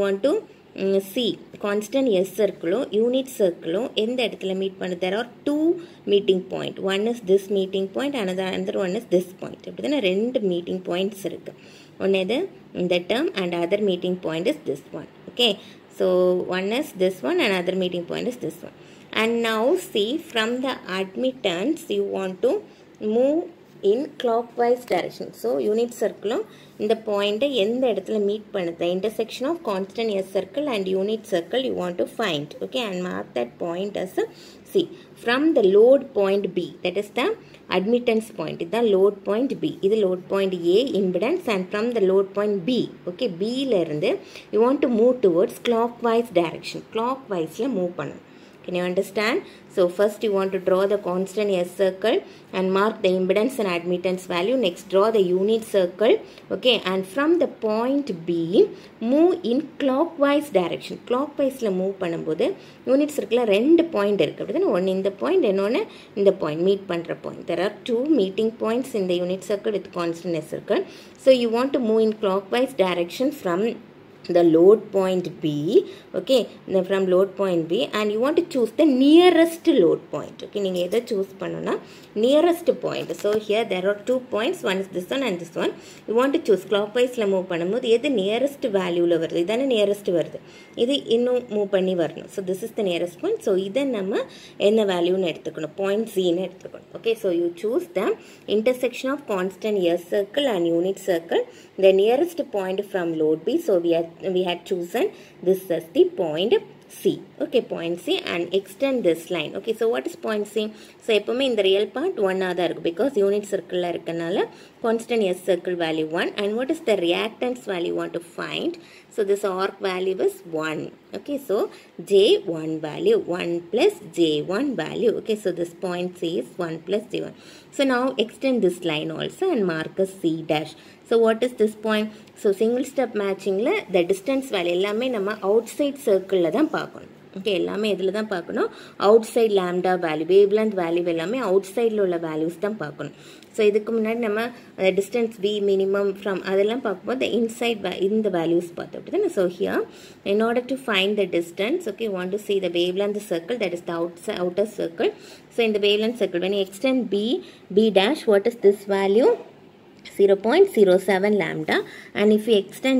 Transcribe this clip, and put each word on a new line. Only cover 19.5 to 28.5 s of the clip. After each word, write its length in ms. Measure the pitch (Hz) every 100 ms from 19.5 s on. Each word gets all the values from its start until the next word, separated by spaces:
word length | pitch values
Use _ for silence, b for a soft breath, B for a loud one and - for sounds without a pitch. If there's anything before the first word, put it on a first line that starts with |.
now 120 | 220 240 370 -
see, 180 | 226 208 311 -
from 180 | 226 220 247 262
the 80 | - - 190
admittance 800 | 190 233 254 254 196 170 247 311 - 202
you 80 | 196 190
want 200 | 190 185 247
to 60 | 415 B B B - 214 220
move 220 | 269 320 - - - - 196
in 80 | 233 294 -
clockwise 600 | 240 226 240 - 240 247 -
direction. 360 | 175 - - 185 -
So 80 | 226 277 214
unit 200 | 220 240 -
circle-ம் 420 | 208 - 202 302 440 B B B
இந்த 120 | 214 220 214
பாயிண்ட்டை 400 | 202 208 214 285 247
எந்த 180 | 202 247 254
இடத்துல 260 | 202 - 214 202
மீட் 180 | 214 -